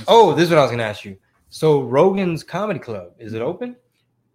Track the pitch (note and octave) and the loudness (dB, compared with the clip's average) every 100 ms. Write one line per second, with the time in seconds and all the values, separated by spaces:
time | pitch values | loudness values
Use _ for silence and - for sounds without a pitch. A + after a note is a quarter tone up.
0 | A2+ A3+ G3 C#3+ E3+ E3 B2+ A#2+ A2 G#2 | 2 4 6 4 2 2 2 0 -6 -8
1 | G#2 F#2+ _ _ _ - D#3 D3 B2 C3 | -14 -20 _ _ _ -4 0 0 0 2
2 | F#3 G3 F#3 E3 - F3 G#3+ D3+ - G#2 | 2 2 -4 -6 -8 -8 -6 -8 -10 -14
3 | F2 - A2 A2 B2 F3+ B3 B3 _ _ | -16 -18 -12 -8 -6 -8 -12 -16 _ _
4 | _ _ _ | _ _ _